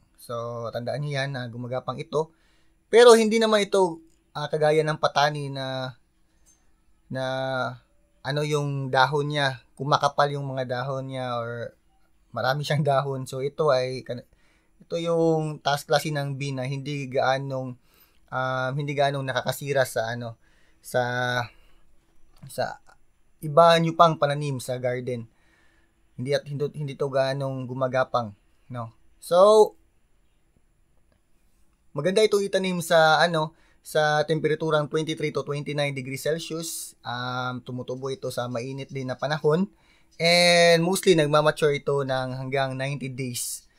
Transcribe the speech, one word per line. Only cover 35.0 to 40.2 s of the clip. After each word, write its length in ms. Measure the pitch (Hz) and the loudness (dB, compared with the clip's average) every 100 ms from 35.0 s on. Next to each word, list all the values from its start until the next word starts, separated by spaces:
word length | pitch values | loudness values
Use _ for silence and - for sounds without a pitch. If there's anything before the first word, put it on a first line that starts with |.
| 156 160 151 | -4 -4 -4
to 80 | 143 | -4
twenty-nine 560 | 139 143 147 147 143 135 | -6 -8 -6 -4 -4 -4
degrees 240 | 127 135 | -8 -6
Celsius. 720 | 147 165 - 160 165 - - _ | -4 -4 -6 -8 -8 -10 -14 _
Um, 640 | 117 120 127 127 127 127 - | -10 -8 -6 -6 -6 -8 -10
tumutubo 480 | 123 123 131 135 | -12 -10 -8 -8
ito 160 | 131 131 | -8 -6
sa 160 | 123 123 | -6 -6
mainit 480 | 123 131 135 139 | -6 -8 -12 -10
din 160 | 135 127 | -8 -8
na 80 | 127 | -6
panahon. 480 | 139 156 151 165 202 _ _ _ _ - | -4 0 2 2 0 _ _ _ _ -2